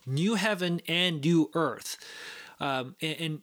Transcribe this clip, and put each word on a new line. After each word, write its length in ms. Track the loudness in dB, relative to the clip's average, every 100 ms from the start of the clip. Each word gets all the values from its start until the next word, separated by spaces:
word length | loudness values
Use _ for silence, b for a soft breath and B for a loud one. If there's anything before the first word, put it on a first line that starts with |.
| -4
new 300 | 0 2 2
heaven 460 | 2 0 0 -2 0
and 360 | 2 2 2
new 260 | 4 6 4
earth. 440 | 2 0 -2 -10 -12 B B B B B -6
Um, 380 | -2 -2 -4 -6
and, 160 | -6 -4
and 220 | -4 -4